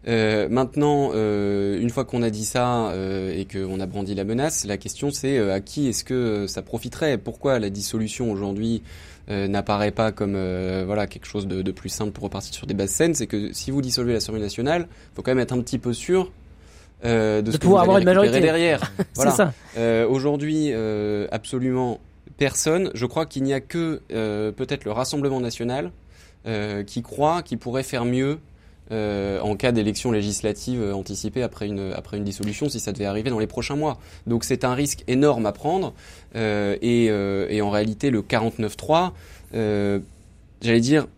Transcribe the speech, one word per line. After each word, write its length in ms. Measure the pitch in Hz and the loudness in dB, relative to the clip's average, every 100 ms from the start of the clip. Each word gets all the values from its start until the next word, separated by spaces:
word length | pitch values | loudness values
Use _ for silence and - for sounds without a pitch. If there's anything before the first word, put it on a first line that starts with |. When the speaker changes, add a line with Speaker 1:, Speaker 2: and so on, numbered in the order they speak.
| - | 0
Speaker 1:
Euh, 400 | 117 107 107 101 | 2 2 2 2
maintenant, 640 | 120 131 147 147 147 139 104 | 2 0 2 4 4 2 2
euh, 640 | 107 104 101 101 101 98 | 2 2 2 2 0 0
une 80 | 117 | 0
fois 160 | 120 127 | -2 -2
qu'on 180 | 123 | 0
a 60 | 117 | 0
dit 160 | 107 110 | -2 -4
ça, 460 | 127 123 120 110 | 0 2 0 0
euh, 440 | 90 95 95 95 87 | -2 -2 -2 -2 -4
et 100 | 95 | -6
qu'on 320 | 98 95 95 | -6 -4 -4
a 40 | 95 | -4
brandi 280 | 101 98 98 | -6 -4 -4
la 80 | |
menace, 420 | 98 113 151 - 104 | -2 0 -2 -2 -4
la 120 | 98 | -6
question 340 | 101 - 143 | -6 -4 -4
c'est, 260 | 143 135 139 | -2 0 2
euh, 160 | 101 | 2
à 60 | 95 | 0
qui 300 | 95 - 139 | -4 -2 0
est-ce 160 | 104 - | -2 -2
que, 80 | |
euh, 340 | 127 120 104 98 | -2 0 0 -2
ça 140 | - | -6
profiterait ? 560 | 95 117 127 - 160 117 | -6 -8 -8 -2 0 0
Pourquoi 420 | 104 - 143 127 | -4 -4 0 2
la 100 | 101 | 0
dissolution 640 | 101 101 113 110 - 120 | -4 -4 -4 -4 -2 -2
aujourd'hui, 520 | 98 98 101 113 113 - - - - - | -2 -4 -2 -2 -2 -6 -18 -20 -20 -6
euh, 200 | 101 98 | -2 0
n'apparaît 420 | 101 95 104 104 | 0 0 0 0
pas 220 | 95 110 | 2 0
comme, 220 | 104 101 98 | 0 -2 -2
euh, 480 | 92 92 92 95 92 | -2 -2 -2 -2 -2
voilà, 220 | 104 98 | -2 -2
quelque 180 | - - | -8 -8
chose 200 | 104 98 | -6 -4
de, 160 | 92 | -2
de 100 | 95 | -2
plus 180 | 92 95 | -4 -8
simple 220 | - 107 | -6 -6
pour 120 | - | -4
repartir 300 | 101 98 - | -8 -8 -10
sur 140 | - - | -12 -6
des 60 | |
bases 180 | 98 98 | -2 -2
saines ? 240 | - 165 151 | 2 2 2
C'est 120 | 110 | -2
que 240 | 107 104 | -4 -4
si 180 | - - | -6 -4
vous 120 | 139 | -2
dissolvez 320 | 131 127 123 | 0 0 0
l'Assemblée 260 | 117 107 110 | 0 -2 -4
nationale, 480 | 104 107 127 170 165 - - | -4 -2 0 0 -2 -12 -16
faut 100 | - | -6
quand 80 | 101 | 0
même 80 | 131 | 2
être 120 | 120 | 2
un 60 | 123 | -2
petit 200 | 117 120 | -2 -4
peu 120 | 123 | -2
sûr, 400 | 117 - 185 185 - - - - - - - | -4 2 2 0 -8 -20 -20 -20 -20 -20 -6
euh, 380 | 117 113 110 107 | 2 4 4 2
de 60 | 107 | 2
Speaker 2:
De 40 | |
Speaker 1:
ce 60 | 143 | 2
que 60 | |
Speaker 2:
pouvoir 200 | 180 190 | 8 8
Speaker 1:
vous 120 | 175 196 | 8 8
Speaker 2:
avoir 20 | |
Speaker 1:
allez 60 | |
Speaker 2:
une 60 | 180 185 | 8 8
Speaker 1:
récupérer 220 | 202 - | 6 6
Speaker 2:
majorité. 60 | 165 | 6
Speaker 1:
derrière. 480 | 160 170 147 - | 6 4 2 0
Speaker 2:
<laughs> 40 | - | -4
C'est 80 | 190 - | -4 2
Speaker 1:
Voilà. 160 | 135 | 4
Speaker 2:
ça. 220 | 254 180 123 - 117 | 6 2 2 -10 0
Speaker 1:
Euh, 300 | 117 113 113 | 2 4 4
aujourd'hui, 640 | 131 143 147 151 156 151 | 2 2 0 0 0 0
euh, 560 | 113 110 107 104 104 101 | 0 -2 0 0 -2 -2
absolument 680 | 107 - 131 127 127 123 110 - - - - | -6 -4 -2 0 0 0 -4 -10 -20 -20 -2
personne. 540 | 139 - 156 170 190 | 0 0 0 2 0
Je 120 | 110 120 | -2 -2
crois 180 | 160 156 | -2 -4
qu'il 180 | 135 | -2
n'y 100 | 135 | 0
a 60 | 135 | -2
que, 420 | 131 170 165 151 - | -2 -4 -4 -4 -6
euh, 400 | 110 110 104 107 | -4 -2 -2 -4
peut-être 320 | 104 131 139 104 | -4 -6 -4 -4
le 60 | |
Rassemblement 500 | 107 127 147 139 131 | -4 -2 -2 -2 -2
national, 500 | 120 - 117 127 175 - - - - - - | -4 -4 -4 -4 -6 -10 -20 -20 -20 -14 -6
euh, 380 | 110 104 101 | -4 -4 -4
qui 180 | 101 120 | -6 -8
croit 400 | 117 - 147 175 | -8 0 2 2
qu'il 160 | 165 117 | -2 -6
pourrait 260 | 123 127 | -4 -4
faire 220 | 131 131 120 | -2 -2 0
mieux, 320 | 127 135 156 - - - - - | 2 0 -2 -8 -20 -20 -20 -8
euh, 520 | 110 104 101 98 98 | -4 -2 -2 -2 -2
en 160 | 104 101 | -2 0
cas 160 | 127 | 2
d'élection 400 | 120 104 104 127 | 2 2 0 0
législative, 680 | 107 104 98 107 104 - 123 | 0 0 -2 -2 -2 -4 -2
euh, 120 | 104 | -2
anticipée 500 | 98 92 98 107 131 | -2 -6 -6 -4 -2
après 240 | 117 - 104 | -4 -4 -6
une, 240 | 101 95 | -4 -6
après 220 | - - 104 | -8 -8 -6
une 80 | |
dissolution, 460 | 101 98 104 104 147 | -4 -4 -4 -2 -4
si 100 | 110 | -4
ça 140 | 110 | -6
devait 100 | 98 | -4
arriver 260 | 101 101 113 | -2 -2 -2
dans 80 | 113 | -2
les 60 | 107 | -2
prochains 300 | - 113 143 | -4 -4 -2
mois. 240 | 151 127 - - - | -2 -4 -12 -14 -2
Donc 180 | 117 - | -2 0
c'est 180 | 127 | -2
un 100 | 127 | 0
risque 300 | 123 143 - - | 0 -2 -4 -2
énorme 360 | 127 147 120 107 | 4 4 4 0
à 60 | |
prendre, 420 | 101 147 185 156 - - - - 113 | -2 -2 -2 -2 -8 -20 -20 -12 -4
euh, 400 | 110 104 101 101 | 0 0 0 0
et, 260 | 120 120 113 | 2 4 4
euh, 380 | 104 98 98 95 | 2 0 0 0
et 120 | 107 | 0
en 80 | 101 | 2
réalité 420 | 104 110 107 143 | 2 0 0 0
le 100 | 117 | 0
quarante-neuf 560 | 98 120 110 - 107 - | 0 0 0 -2 -6 -4
trois, 360 | - 156 180 - - - - | 2 2 2 -4 -20 -20 -8
euh, 460 | 110 107 104 101 101 - - - - - - | -2 0 2 2 0 -4 -20 -20 -20 -20 -6
j'allais 180 | 117 117 | 2 4
dire 280 | 120 151 - | 6 4 2